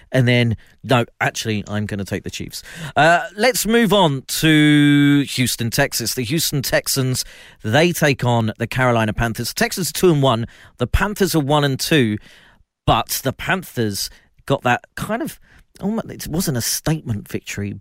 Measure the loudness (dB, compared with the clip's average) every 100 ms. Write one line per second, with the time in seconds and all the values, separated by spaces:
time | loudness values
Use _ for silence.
0 | _ 0 4 4 2 -2 -8 _ 0 0
1 | 0 -4 -4 -4 -6 -6 -4 -6 -4 -6
2 | -6 -8 -8 -12 -12 -14 -16 -14 -4 2
3 | 4 4 0 -2 0 0 0 2 4 4
4 | 2 0 -6 0 4 4 6 6 4 4
5 | 4 2 0 -2 -2 -2 -4 -2 -2 -2
6 | -4 -4 -4 -2 -2 -4 -2 -2 0 -2
7 | -2 -2 -6 -14 -20 -10 0 2 2 2
8 | 0 2 2 2 0 -4 -4 0 2 2
9 | 0 0 -2 -4 -6 -4 -2 -2 -6 2
10 | 4 4 4 2 -2 -12 -16 -6 0 0
11 | 0 0 0 0 2 2 2 -2 0 2
12 | 2 -2 -8 -20 _ _ _ _ 0 0
13 | 0 -4 -6 -6 -4 -4 -4 -4 -4 -4
14 | -8 -14 _ _ -4 -2 0 -2 -4 -10
15 | -6 -4 -6 -10 _ -20 _ -8 -6 -4
16 | -6 -10 -6 -4 -2 -2 -4 -4 -2 -2
17 | -4 -8 -6 -10 -8 -8 -8 -4